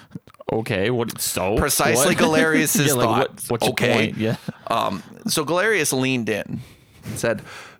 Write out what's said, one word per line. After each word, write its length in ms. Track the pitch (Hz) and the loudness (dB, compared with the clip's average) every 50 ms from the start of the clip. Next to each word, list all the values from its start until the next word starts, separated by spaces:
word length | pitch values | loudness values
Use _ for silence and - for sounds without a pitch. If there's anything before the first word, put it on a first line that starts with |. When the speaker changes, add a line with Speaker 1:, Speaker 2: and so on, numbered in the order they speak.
| - - - - _ - - - - - | -20 -18 -18 -18 _ -18 -20 -14 -6 -4
Speaker 1:
Okay, 380 | - 110 113 - 117 92 98 110 | -4 -2 -2 -2 -2 0 0 2
what, 320 | 127 117 117 113 - - | 0 0 -2 -4 -4 -6
so? 360 | - - - - 90 95 107 147 | -6 -4 -2 -2 0 0 2 2
Speaker 2:
Precisely 580 | 160 143 - - 147 147 165 - - 165 175 | 2 2 2 2 2 2 4 4 4 4 4
Speaker 1:
What? 20 | 156 | 4
<laughs> 0 | |
Speaker 2:
Galerius's 720 | 170 165 156 160 160 160 156 156 156 143 - 208 143 147 | 4 4 4 4 4 4 4 2 2 2 2 2 2 2
Speaker 1:
Yeah, 60 | 143 | 2
like, 120 | 123 120 113 | 2 2 2
Speaker 2:
thought. 220 | 107 110 127 - | 2 2 0 -2
Speaker 1:
what, 140 | - - - - | -4 -8 -6 -4
what's 140 | 120 113 - | -2 0 0
your 60 | - 110 | 0 0
Speaker 2:
Okay. 200 | - - 107 - | 2 2 2 2
Speaker 1:
point? 240 | 113 110 104 - - | 2 0 -2 -2 -2
Yeah. 180 | 107 110 110 - - - - - - - | -2 -2 -2 -4 -6 -12 -12 -10 -6 -4
Speaker 2:
Um, 360 | 110 113 110 107 98 92 - - - - - - | -2 -2 -2 -2 -4 -6 -10 -14 -16 -10 -6 -4
so 160 | - 165 151 | -2 -2 -2
Galerius 480 | 127 165 180 190 220 220 185 151 - 143 | 0 0 0 2 2 2 0 0 0 0
leaned 340 | 131 131 131 131 123 113 107 | 0 0 0 0 0 0 -2
in 340 | 107 98 - - - 113 - - - - - _ - - - | -2 -4 -4 -6 -8 -10 -10 -12 -20 -20 -20 _ -20 -18 -12
and 140 | 110 110 - | -12 -8 -4
said, 240 | - 120 110 104 - - - - - - - - | -2 -2 -2 -2 -6 -14 -18 -18 -18 -20 -20 -20